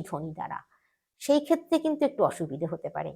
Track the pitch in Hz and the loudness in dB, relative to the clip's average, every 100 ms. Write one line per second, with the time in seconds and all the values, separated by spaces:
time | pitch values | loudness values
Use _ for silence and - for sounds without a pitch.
0 | 160 151 160 160 139 - - _ _ _ | -6 -6 -6 -8 -8 -10 -12 _ _ _
1 | _ _ - 294 294 330 - 320 320 294 | _ _ 4 4 4 2 2 0 2 2
2 | 285 - 156 - 160 143 165 170 160 151 | 0 4 2 2 -6 -4 -6 -6 -8 -6
3 | 151 | -8